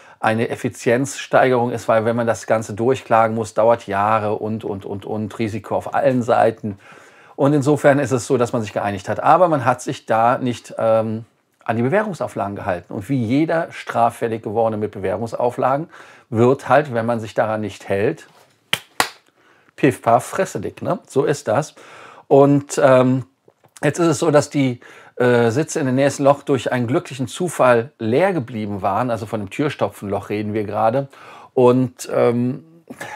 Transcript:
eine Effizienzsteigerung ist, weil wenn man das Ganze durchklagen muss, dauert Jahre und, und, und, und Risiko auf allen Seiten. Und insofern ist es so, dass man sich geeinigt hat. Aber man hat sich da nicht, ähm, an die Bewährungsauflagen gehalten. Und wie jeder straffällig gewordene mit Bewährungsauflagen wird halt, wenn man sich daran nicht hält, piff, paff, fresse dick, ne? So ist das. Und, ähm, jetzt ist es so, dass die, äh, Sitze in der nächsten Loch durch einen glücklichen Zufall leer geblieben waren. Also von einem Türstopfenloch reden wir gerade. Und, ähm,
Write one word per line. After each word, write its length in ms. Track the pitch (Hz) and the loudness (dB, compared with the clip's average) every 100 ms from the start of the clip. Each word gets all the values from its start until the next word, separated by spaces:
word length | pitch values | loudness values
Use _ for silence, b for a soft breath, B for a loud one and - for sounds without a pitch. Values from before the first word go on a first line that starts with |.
| B B | B B
eine 300 | 110 110 117 | -2 0 -2
Effizienzsteigerung 1200 | - 123 - 123 120 135 - - - 131 123 120 | -4 -6 -4 0 0 0 -6 0 2 4 2 0
ist, 160 | - - | -2 0
weil 180 | 113 110 | 0 2
wenn 100 | 117 | 0
man 100 | 117 | -2
das 220 | 110 - | -4 -2
Ganze 260 | 113 110 | -4 -2
durchklagen 640 | 104 120 127 - 113 113 113 | -4 -2 -2 0 2 2 -2
muss, 180 | 104 | -4
dauert 320 | - 113 117 - | 0 2 2 0
Jahre 500 | 98 104 110 104 110 | -2 0 0 0 -4
und, 280 | 107 110 | -4 -6
und, 220 | - 98 110 | -8 -10 -10
und, 200 | 98 - | -10 -8
und 320 | 107 107 - | -6 -6 -6
Risiko 360 | 110 107 - 95 | -6 -6 -4 -4
auf 180 | - | -2
allen 300 | - 135 127 | 0 2 0
Seiten. 560 | 117 110 113 113 110 98 B B B B B - | 2 4 2 0 -8 -10 B B B B B 0
Und 160 | 143 | 2
insofern 460 | 147 135 147 147 139 | 2 2 4 4 4
ist 120 | 123 | 2
es 140 | 127 - | -2 0
so, 120 | 135 | 0
dass 160 | 120 | 0
man 80 | 123 | -2
sich 120 | 104 | -4
geeinigt 360 | - 104 101 - | -4 -4 -4 -6
hat. 100 | 101 | -2
Aber 300 | 135 165 180 | 2 4 4
man 160 | 147 123 | 2 0
hat 160 | 123 | -2
sich 240 | - - - | -6 -10 -2
da 320 | 113 117 131 | 2 2 2
nicht, 360 | 123 117 - - | -2 -6 -10 -2
ähm, 480 | 113 110 113 110 113 _ _ _ | 2 2 0 -6 -10 _ _ _
an 120 | - 113 | -4 -2
die 80 | |
Bewährungsauflagen 720 | 123 196 220 165 110 - 101 101 | 0 0 -2 -6 -6 -4 -6 -4
gehalten. 380 | 95 87 - | -4 -6 -6
Und 160 | - 98 | -10 -4
wie 120 | 135 | -2
jeder 500 | 110 135 156 160 170 | 0 0 0 -2 -4
straffällig 680 | - - 117 117 - 117 113 | -10 -6 0 0 0 -4 -4
gewordene 360 | 113 107 113 107 | -4 0 0 0
mit 140 | 104 | -6
Bewährungsauflagen 1000 | 107 95 95 113 - 120 123 127 143 170 B B B B | -4 -4 -4 -6 -2 -4 0 -2 -2 -4 B B B B
wird 400 | 113 120 135 - | 2 2 2 2
halt, 240 | 131 151 | 2 2
wenn 120 | 117 113 | -2 -2
man 140 | 117 | -4
sich 140 | 107 | -4
daran 260 | - 110 110 | -2 -2 -2
nicht 300 | 104 - - | -6 -10 -4
hält, 360 | 98 120 160 - _ _ _ _ - - - - - b b b b b - | -2 0 -4 -12 _ _ _ _ -10 -6 -6 -6 -8 b b b b b 0
piff, 260 | 143 - | 0 2
paff, 220 | 117 120 | 2 2
fresse 380 | - - 190 - | 2 -4 -4 -6
dick, 200 | 90 - | -10 -8
ne? 180 | 135 190 - | -6 -6 -4
So 180 | 131 - | -2 0
ist 240 | 143 - | -2 -2
das. 260 | 113 160 - B B B B _ | -2 -2 -12 B B B B _
Und, 520 | 139 139 143 143 - | 6 6 4 0 2
ähm, 440 | 143 127 127 131 - _ _ _ _ - | 4 6 4 0 -4 _ _ _ _ -4
jetzt 160 | 151 160 | -4 0
ist 80 | 170 | 0
es 100 | 147 | 2
so, 140 | 165 | 2
dass 180 | 143 - | 2 2
die, 300 | 147 131 120 B B B - | 0 -2 -2 B B B 0
äh, 340 | 123 120 117 | 2 4 2
Sitze 300 | 117 156 156 | 0 -2 -2
in 60 | 131 | 0
der 60 | |
nächsten 300 | 131 139 139 | 2 0 2
Loch 180 | 139 143 | 2 2
durch 300 | - 131 - | 0 -2 -2
einen 160 | 127 117 | -2 0
glücklichen 400 | 160 - 135 123 | -2 -4 -8 -8
Zufall 640 | - 180 - 131 117 117 _ | -4 -6 2 4 4 0 _
leer 320 | 113 135 190 | -2 2 2
geblieben 500 | 165 117 110 104 101 | 0 -4 -6 -6 -4
waren. 300 | 98 101 127 | -2 -2 -2
Also 140 | 110 113 | -4 -4
von 160 | 110 | -8
einem 80 | 98 | -6
Türstopfenloch 800 | - 147 - 101 - 101 98 - | -4 -4 -2 -4 -4 -6 -6 -4
reden 240 | 104 107 | -6 -4
wir 100 | 110 | -4
gerade. 460 | 98 104 113 131 143 B B B B | -4 0 0 0 -4 B B B B
Und, 560 | - 123 127 127 - - | 4 4 4 0 -4 -6
ähm, 520 | 127 123 120 123 123 160 165 - - B | 0 2 2 -2 -4 -12 -20 -20 -18 B